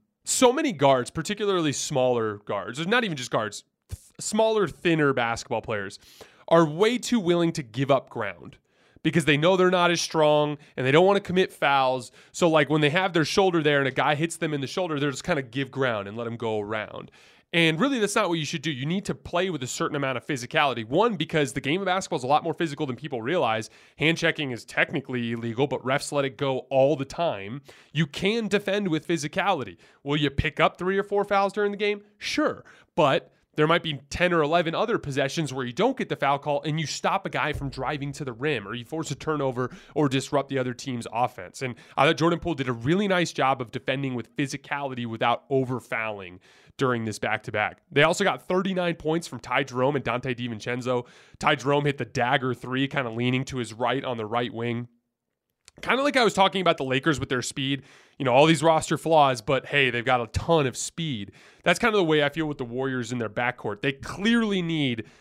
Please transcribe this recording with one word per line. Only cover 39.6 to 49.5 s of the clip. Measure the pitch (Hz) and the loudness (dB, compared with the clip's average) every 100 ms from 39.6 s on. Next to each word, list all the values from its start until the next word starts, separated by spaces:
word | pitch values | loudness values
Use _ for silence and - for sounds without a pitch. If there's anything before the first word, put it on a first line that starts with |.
| 127 - - | -6 -8 -6
or | - 143 | 0 2
disrupt | 131 - 143 135 | 0 0 -2 0
the | 135 | -2
other | 127 | -2
team's | 120 135 120 - | -6 -6 -8 -6
offense. | 113 123 - 90 - | -2 -2 -4 -14 -8
And | 131 - - - | -8 -8 -6 2
I | 143 | 2
thought | 160 | 4
Jordan | 165 170 | 2 0
Poole | 175 | -2
did | 139 127 | -4 -4
a | |
really | 117 131 185 202 | -2 0 0 2
nice | 180 165 | 0 0
job | - 135 131 | 0 0 0
of | 120 | -4
defending | 120 - 135 135 | -6 -4 -4 -2
with | 123 - - | -4 -6 -4
physicality | 135 143 - 143 139 123 120 | -4 -6 -8 -6 -6 -6 -8
without | 113 120 117 - | 0 2 0 0
over-fouling | 135 123 123 - 117 110 101 90 90 _ _ - - | 0 0 -4 -4 -4 -4 -6 -12 -16 _ _ -20 -2
during | 135 120 110 | 0 2 -2
this | 104 | -4
back-to-back. | 110 107 - 104 98 - _ | -2 -2 -2 -2 -2 -4 _
They | 143 | 4
also | 156 175 | 4 4
got | 190 127 - | 0 0 -2
thirty-nine | 185 196 180 175 - | 0 0 -2 -2 -2
points | 151 165 - | -2 -2 -4
from | 123 | -12
Ty | - | -2